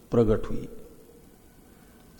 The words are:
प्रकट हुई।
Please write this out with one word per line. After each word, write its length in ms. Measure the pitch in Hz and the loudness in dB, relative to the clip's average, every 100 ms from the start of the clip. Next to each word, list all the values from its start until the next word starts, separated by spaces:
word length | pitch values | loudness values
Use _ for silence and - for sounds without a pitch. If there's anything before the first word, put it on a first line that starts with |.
| - | -2
प्रकट 400 | 120 110 107 - | 2 4 2 0
हुई। 180 | 113 - - - - - - - - - - - - - - - | -4 -6 -14 -18 -20 -20 -20 -20 -20 -20 -20 -20 -20 -20 -20 -20